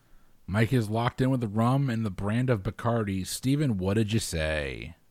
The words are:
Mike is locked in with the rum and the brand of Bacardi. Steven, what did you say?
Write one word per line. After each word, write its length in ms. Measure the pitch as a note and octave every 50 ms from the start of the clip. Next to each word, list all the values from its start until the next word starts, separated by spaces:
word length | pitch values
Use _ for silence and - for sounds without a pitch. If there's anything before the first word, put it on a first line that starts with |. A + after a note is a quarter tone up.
| _ _ - - - - - - -
Mike 260 | - F#2 G#2+ A2+ - C3
is 180 | B2 G#2+ G2+
locked 300 | G#2+ A2+ A#2+ B2+ - -
in 100 | C3 C3
with 100 | C3+ B2
the 80 | A#2 G#2
rum 400 | G2+ A2 A2+ B2 C3 C#3 C#3+ C3
and 160 | A2+ A2+ A2+
the 60 | G#2
brand 400 | F2+ - G2 G#2 A2 A#2+ C3 B2+
of 120 | A#2+ G2 F#2
Bacardi. 640 | A2 - - - A#2 A#2 A#2 G#2+ G2+ F#2+ F#2+ F#2
Steven, 520 | - - - - B2+ C#3 C#3+ D#3 C3 G#2+ F#2
what 160 | F2+ F#2+ G2+
did 180 | A2+ A2+ G2+ A2+
you 60 | G#2+
say? 800 | - - - D#2+ D#2 D#2 D#2 D2+ C#2+ C2+ B1+ A1+ A#1 D#2+ E2 - _ _